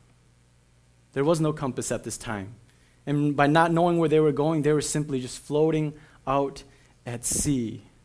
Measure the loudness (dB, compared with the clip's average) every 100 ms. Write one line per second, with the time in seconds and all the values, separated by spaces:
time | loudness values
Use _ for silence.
0 | _ _ _ _ _ _ _ _ _ _
1 | _ -2 2 2 2 -2 -4 -4 -4 -6
2 | -6 -10 -8 -8 -8 -14 _ _ _ _
3 | -4 0 0 2 4 4 4 4 2 4
4 | 4 4 4 2 0 0 2 0 0 -4
5 | -2 -4 -6 -12 -4 0 2 2 -2 -6
6 | -20 -14 -2 -2 -2 -6 -20 -20 -20 _
7 | -12 -8 -4 -2 0 0 -2 -8 -16 -20